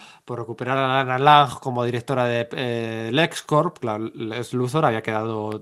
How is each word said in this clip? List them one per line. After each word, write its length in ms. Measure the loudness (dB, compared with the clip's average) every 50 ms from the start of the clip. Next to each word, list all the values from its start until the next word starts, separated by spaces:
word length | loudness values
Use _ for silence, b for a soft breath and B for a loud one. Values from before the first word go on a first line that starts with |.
| b b b b b
por 160 | -10 -10 -8
recuperar 380 | -8 -8 -8 -8 -4 -2 0 0
a 100 | 2 2
Lana 320 | 2 2 2 0 0 4
Lang 400 | 6 8 8 8 8 4 0 -6
como 240 | -6 -4 -2 -2 -2
directora 400 | -2 -2 -4 -4 -2 0 0 0
de, 240 | 0 0 -2 -2 -4 -4
eh, 560 | -6 -4 -4 -4 -4 -4 -6 -6 -6 -6 -2
LexCorp. 720 | 0 2 2 2 0 -6 -6 0 2 2 2 0 -2 -6 -6
La, 160 | -4 -4 -4
Lex 540 | -6 -8 -8 -8 -8 -8 -6 -6 -6 -4 -2
Luthor 320 | -2 -2 0 0 2 2
había 160 | 2 2 0
quedado 580 | -2 -2 -2 -2 -2 -4 -4 -4 -4 -6 -6 -8